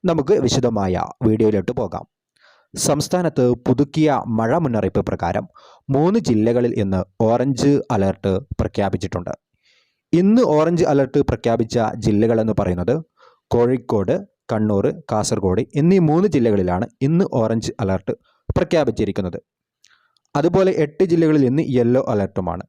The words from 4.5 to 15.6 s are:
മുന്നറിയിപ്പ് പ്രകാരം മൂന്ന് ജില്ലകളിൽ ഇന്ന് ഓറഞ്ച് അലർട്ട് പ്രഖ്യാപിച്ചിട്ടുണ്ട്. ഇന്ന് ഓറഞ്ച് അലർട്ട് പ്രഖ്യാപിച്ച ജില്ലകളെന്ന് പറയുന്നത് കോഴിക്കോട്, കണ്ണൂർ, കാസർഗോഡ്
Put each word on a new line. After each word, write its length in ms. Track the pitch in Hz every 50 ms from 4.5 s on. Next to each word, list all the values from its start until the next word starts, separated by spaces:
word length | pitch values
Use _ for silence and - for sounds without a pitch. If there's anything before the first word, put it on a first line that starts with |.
| 135 175
മുന്നറിയിപ്പ് 420 | 165 135 117 107 101 95 - 107
പ്രകാരം 480 | 98 - 95 87 - 87 85 - - - _ - - - - _ _ -
മൂന്ന് 280 | 135 135 151 180 208 233
ജില്ലകളിൽ 540 | 170 - 120 107 107 117 120 123 120 117 - 113
ഇന്ന് 240 | 104 98 95 92 90 _ _ _
ഓറഞ്ച് 600 | 113 110 117 120 123 139 135 113 131 143 143 139 - _
അലർട്ട് 500 | 120 104 98 98 95 - - 101 95 95 - _ - -
പ്രഖ്യാപിച്ചിട്ടുണ്ട്. 680 | - 90 _ - 101 98 95 92 - 92 - 87 87 87 - - _ _ _ _ _ _ _ _ _ _ _ _ _ _
ഇന്ന് 300 | - 165 185 196 220 247
ഓറഞ്ച് 420 | 247 - 156 151 156 165 175 165 175
അലർട്ട് 340 | 160 147 139 139 127 - 143
പ്രഖ്യാപിച്ച 600 | 139 - - 110 - 120 113 117 120 113 - 120 113 107 -
ജില്ലകളെന്ന് 580 | 120 - 113 107 101 110 113 117 113 110 113 104 101
പറയുന്നത് 360 | 101 92 90 87 87 - 127 160 160 _ _ _ _ - _ _ _ _
കോഴിക്കോട്, 640 | - 120 120 120 131 127 - - 123 104 98 92 139 185 - _ _ _ _ -
കണ്ണൂർ, 340 | 120 107 107 107 104 98 95 143 156 165 - -
കാസർഗോഡ് 500 | - 107 101 - 117 104 92 95 92 98